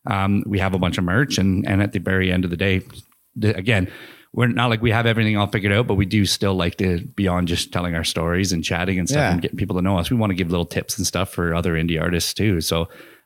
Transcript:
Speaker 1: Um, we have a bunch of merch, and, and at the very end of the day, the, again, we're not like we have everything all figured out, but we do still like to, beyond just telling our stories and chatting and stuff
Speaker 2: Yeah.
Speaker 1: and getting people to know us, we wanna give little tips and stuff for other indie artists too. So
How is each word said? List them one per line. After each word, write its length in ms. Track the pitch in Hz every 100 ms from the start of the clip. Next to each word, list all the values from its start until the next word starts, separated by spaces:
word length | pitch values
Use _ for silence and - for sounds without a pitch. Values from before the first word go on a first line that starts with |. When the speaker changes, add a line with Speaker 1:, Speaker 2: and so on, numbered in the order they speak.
| -
Speaker 1:
Um, 360 | 98 98 101 -
we 120 | 101
have 120 | 95
a 40 | 92
bunch 180 | 90 -
of 80 |
merch, 320 | 87 101 143 -
and, 300 | 95 92 -
and 140 | 98
at 100 | 101
the 60 | 98
very 340 | 95 95 92
end 120 | 90
of 60 | 90
the 60 | 85
day, 240 | 98 92 - - - _ _ -
the, 180 | 107 101
again, 320 | 98 104 92 - - - -
we're 140 | - 120
not 240 | 117 123
like 100 | 113
we 100 | 117
have 120 | 110
everything 320 | 117 110 107 104
all 120 | 101
figured 240 | 110 101
out, 140 | 101 120
but 80 | 98
we 100 | 95
do 180 | 110
still 300 | 92 - 101
like 220 | 92 87 -
to, 240 | 92 87 117 -
beyond 320 | 95 87 87
just 240 | 87 -
telling 220 | 90 87
our 100 | 85
stories 480 | 82 - 82 87 95
and 100 | 87
chatting 340 | - 85 92 92
and 100 | 87
stuff 100 | 147
Speaker 2:
Yeah. 120 | 120
Speaker 1:
and 100 | 87
getting 160 | 80 -
people 180 | 98 90
to 60 |
know 160 | 92 95
us, 120 | 85
we 60 | 123
wanna 180 | 107
give 160 | 90 85
little 160 | 90 87
tips 300 | - - -
and 100 | 90
stuff 240 | 90 92
for 240 | - 85
other 200 | 85 85
indie 260 | 82 85 80
artists 320 | 85 85 -
too. 280 | - 104 87
So 260 | 78 82 85 - - -